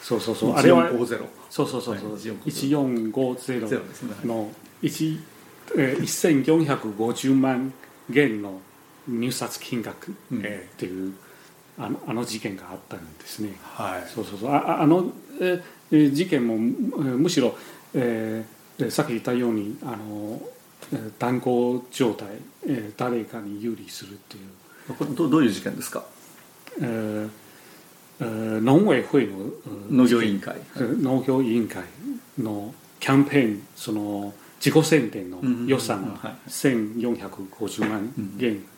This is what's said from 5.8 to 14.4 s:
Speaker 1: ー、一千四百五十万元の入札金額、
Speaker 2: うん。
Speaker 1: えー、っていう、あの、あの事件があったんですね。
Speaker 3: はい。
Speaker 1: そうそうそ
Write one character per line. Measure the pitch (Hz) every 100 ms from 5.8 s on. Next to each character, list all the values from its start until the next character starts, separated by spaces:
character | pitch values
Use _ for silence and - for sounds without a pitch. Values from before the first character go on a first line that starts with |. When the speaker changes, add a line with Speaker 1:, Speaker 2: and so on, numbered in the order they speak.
| 135 147
Speaker 1:
ー、 |
一 | 160
千 | - 196 143 127
四 | 160
百 | 151 131 110
五 | 101 113
十 | 120 135
万 | 135 131 127 131 131 - - -
元 | 120 143 107
の | 101 95 95 - - - -
入 | 117 123
札 | 117 120 -
金 | - 123
額、 | 107 95 - 104 -
Speaker 2:
う | 120
ん。 |
Speaker 1:
え | 104 101 90
ー、 |
っ | -
て | 92
い | 92 95
う、 | 95 - - - - - -
あ | 113
の、 | 135 -
あ |
の | 110
事 | 120 110
件 | 110 95
が | -
あ | 92
っ | -
た | -
ん | 80 78
で | -
す | -
ね。 | 107 98
Speaker 3:
は | - - 104 90
い。 | 90
Speaker 1:
そ | -
う | 98
そ |
う |
そ | 98